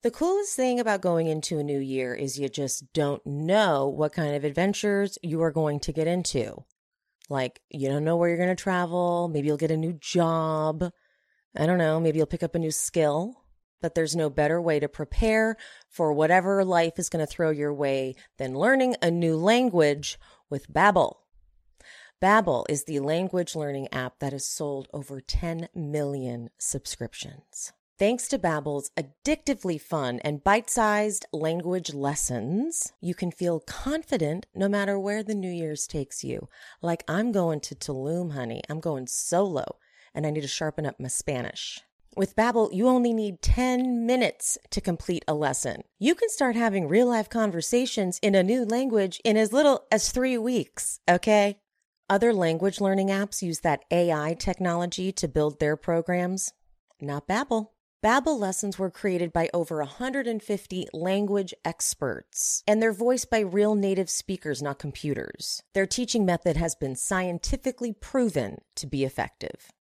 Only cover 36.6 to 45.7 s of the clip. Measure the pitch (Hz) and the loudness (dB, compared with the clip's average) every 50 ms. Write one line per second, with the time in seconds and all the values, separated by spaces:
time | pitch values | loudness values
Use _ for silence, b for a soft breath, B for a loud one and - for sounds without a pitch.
36.6 | B B B B - 170 170 - - - 156 180 220 247 220 196 180 165 160 151 | B B B B -4 -4 -2 -2 -4 -4 -2 -2 0 0 2 2 2 2 0 -2
37.6 | - - 147 - - - 143 131 131 143 165 175 180 165 147 135 123 117 113 - | -6 -10 -12 -10 -8 -8 -6 -6 -4 -4 -2 -2 -4 -4 -6 -6 -6 -6 -6 -8
38.6 | - - 151 160 156 170 151 131 127 123 - - - - - 175 202 196 170 135 | -8 -8 -8 -6 -4 -4 -4 -4 -6 -6 -6 -6 -4 0 2 2 2 2 0 -4
39.6 | - - - b b b b b b b b - 151 156 147 156 143 139 - - | -4 -6 -10 b b b b b b b b -4 -4 -2 -2 -4 -4 -6 -6 -4
40.6 | 160 156 - - 156 139 - _ 131 127 - - - - 143 127 120 - - - | -4 -4 -4 -4 -6 -6 -6 _ -10 -6 -6 -6 -4 -4 -4 -4 -4 -6 -8 -10
41.6 | - - - - _ _ _ _ _ _ - - 190 - - - 220 240 240 233 | -10 -10 -12 -14 _ _ _ _ _ _ -2 -2 -2 0 2 2 2 4 4 4
42.6 | 220 - - 185 220 254 254 254 240 240 233 220 214 208 190 - - - - - | 2 2 2 2 4 6 6 6 4 2 2 0 -2 -4 -4 -2 2 4 4 4
43.6 | 254 254 254 247 254 254 247 240 233 226 254 254 240 170 - _ - - - - | 4 2 2 2 2 0 0 0 2 2 2 4 2 0 0 _ -4 -4 -4 -6
44.6 | _ - - - - - 170 160 - - 175 165 - - 156 151 151 139 131 - | _ -8 -6 -4 -2 -2 -4 -4 -2 -4 -4 -4 -2 -2 -2 0 0 0 0 -2
45.6 | - 131 | -4 -4